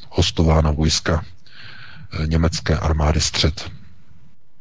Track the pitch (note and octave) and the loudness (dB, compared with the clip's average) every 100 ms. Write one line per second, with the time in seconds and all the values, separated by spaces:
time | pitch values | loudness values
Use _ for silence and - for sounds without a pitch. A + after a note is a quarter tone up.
0 | - - F2 - D#2+ D#2 D#2+ D2 D#2 - | -4 0 2 4 4 6 4 4 2 2
1 | - D#2+ - - - - - - - - | 2 0 -2 -10 -14 -14 -14 -14 -14 -14
2 | - F2+ D#2+ E2 E2+ - - D#2 D#2+ D#2 | -8 -4 0 2 2 0 0 2 2 2
3 | D2+ D#2 - - D#2 - - - - - | 4 4 2 2 0 0 -6 -10 -12 -14
4 | - - - - - - | -14 -14 -12 -12 -14 -14